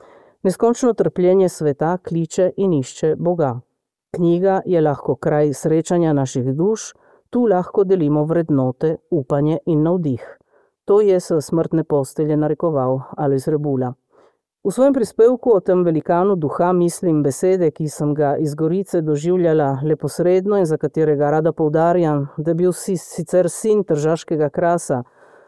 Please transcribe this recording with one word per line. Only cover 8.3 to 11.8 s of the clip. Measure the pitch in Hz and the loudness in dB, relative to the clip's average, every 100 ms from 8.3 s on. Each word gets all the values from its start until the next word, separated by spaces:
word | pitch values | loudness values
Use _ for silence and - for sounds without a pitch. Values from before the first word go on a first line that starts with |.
| 165 160 143 127 123 160 165 _ | 0 0 0 0 -2 -4 -4 _
upanje | 170 131 143 151 160 - | -4 -2 0 0 -2 0
in | 151 | 0
navdih." | 156 185 156 120 - - _ _ _ _ - | 0 0 -2 -6 -10 -20 _ _ _ _ 0
To | 202 | 2
je | 208 185 | 4 2
s | - 165 | 0 -2
smrtne | - 165 156 160 | 0 -2 0 -2